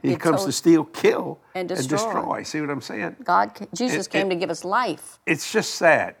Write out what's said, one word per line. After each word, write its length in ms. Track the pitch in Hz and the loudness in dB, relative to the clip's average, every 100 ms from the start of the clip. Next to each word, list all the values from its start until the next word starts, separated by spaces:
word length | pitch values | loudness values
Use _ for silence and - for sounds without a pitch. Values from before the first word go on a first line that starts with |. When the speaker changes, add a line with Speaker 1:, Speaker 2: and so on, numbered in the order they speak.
Speaker 1:
He 100 | 135 | -2
Speaker 2:
it 80 | 117 | 2
Speaker 1:
comes 200 | 165 151 | 2 2
Speaker 2:
tot- 80 | 139 | 0
Speaker 1:
to 40 | |
steal, 320 | - 170 165 | 2 4 4
kill, 560 | 147 - 202 - 175 156 _ | 4 0 2 2 -4 -10 _
Speaker 2:
and 160 | - 180 | -8 -4
Speaker 1:
and 60 | 185 | -4
Speaker 2:
destroy. 180 | 131 196 | -2 -2
Speaker 1:
destroy. 460 | 220 190 - 107 | -2 -4 -4 -6
See 160 | - 151 | -6 -6
what 100 | 147 | -4
I'm 120 | 139 | -6
saying? 340 | - 214 175 - | -6 -6 -8 -6
Speaker 2:
God 320 | 233 185 214 | 0 2 2
ca-, 120 | - 202 | -4 -12
Jesus 320 | - 247 214 185 | -4 -2 -2 -2
Speaker 1:
And, 40 | |
Speaker 2:
came 100 | 202 | 0
Speaker 1:
and 80 | 196 | 0
Speaker 2:
to 40 | |
give 140 | 175 151 | 0 -2
us 160 | 160 | -4
life. 520 | 180 220 233 151 - - | -2 0 0 -6 -12 -8
Speaker 1:
It's 240 | - 156 - | -4 -2 0
just 260 | 214 - | -2 -2
sad, 400 | - 170 131 90 - | 2 4 4 2 -6